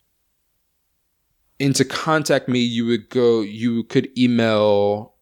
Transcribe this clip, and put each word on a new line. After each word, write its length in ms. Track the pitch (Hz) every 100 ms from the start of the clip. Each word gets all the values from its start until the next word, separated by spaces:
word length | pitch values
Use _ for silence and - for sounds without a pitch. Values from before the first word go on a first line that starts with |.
| _ _ _ _ _ _ _ _ _ _ _ _ _ _ _ -
and 140 | 139 135
to 80 |
contact 640 | 131 - - 156 147 139 -
me, 120 | 123
you 260 | 120 117 117
would 220 | 117 -
go, 320 | 127 120 113
you 440 | 104 110 120 117
could 320 | 110 139 127 123
email 960 | 123 117 113 107 104 101 101 104 107 _